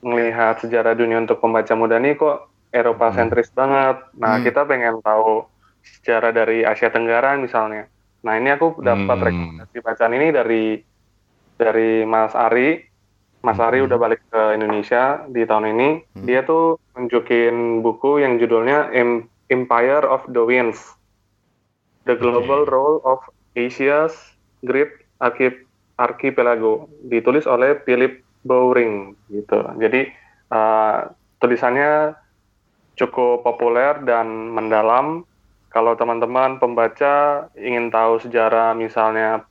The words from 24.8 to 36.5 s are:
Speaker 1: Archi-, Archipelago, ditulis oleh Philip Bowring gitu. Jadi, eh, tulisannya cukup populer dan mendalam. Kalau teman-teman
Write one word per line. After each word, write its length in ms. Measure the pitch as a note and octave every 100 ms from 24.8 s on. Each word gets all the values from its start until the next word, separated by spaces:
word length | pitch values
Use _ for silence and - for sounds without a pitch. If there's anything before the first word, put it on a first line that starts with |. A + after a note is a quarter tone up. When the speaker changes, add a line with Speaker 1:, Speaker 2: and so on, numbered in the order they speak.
| D3 - _ _
Speaker 1:
Archi-, 480 | B2 A#2+ B2+ B2+ _ _ _ -
Archipelago, 920 | A#2+ A#2+ C#3 C3+ A#2+ A#2 A2 A2 - -
ditulis 440 | B2+ A#2 A2+ C#3 D3+
oleh 360 | B2 B2+ C#3+
Philip 320 | - B2 B2+ C3 _ _
Bowring 760 | B2+ B2+ B2+ B2 A#2 G#2 G2 G2+ _
gitu. 320 | G#2 G#2 G#2 - -
Jadi, 300 | A2 B2+ C3 - _ _ _
eh, 500 | A2+ A2 A2 A2 G#2+ - - _ _
tulisannya 720 | B2 A#2+ B2+ B2+ D3 D3+ D3+ D#3 _ _ _ _ _ _ _
cukup 480 | - B2 - B2 A#2+
populer 560 | B2 A#2 A#2+ A#2 C3+ D3
dan 280 | C3+ A#2 A2+ A2 A2+
mendalam. 760 | A2+ A2 A2 A2 A#2+ C#3+ E3 F3 _ _ _ _
Kalau 300 | A#2 A2+ A#2
teman-teman 640 | A#2+ A#2 A2+ B2+ C3